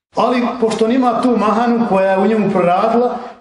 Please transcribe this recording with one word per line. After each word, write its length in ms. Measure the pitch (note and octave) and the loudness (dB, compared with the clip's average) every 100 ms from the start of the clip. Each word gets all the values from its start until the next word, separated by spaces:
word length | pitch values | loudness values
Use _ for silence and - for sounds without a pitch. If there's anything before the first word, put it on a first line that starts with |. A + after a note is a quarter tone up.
| _ - | _ -2
Ali, 260 | A#3 B3 A#3 - | -2 0 -2 -2
pošto 260 | A3 - A3 | -2 0 0
nima 340 | C4 B3 A3+ | 0 0 0
tu 160 | B3+ A3 | 0 0
mahanu 480 | G#3 G#3 A#3+ A#3 A3+ | 0 0 0 0 0
koja 220 | F#3+ F#3+ | 0 2
je 80 | F#3+ | 2
u 80 | G#3 | 2
njemu 240 | A3 F#3 | 0 0
proradila, 680 | F#3+ F3 F#3 A3+ A#3 B3 - - - | 0 2 0 0 0 0 -4 -12 -10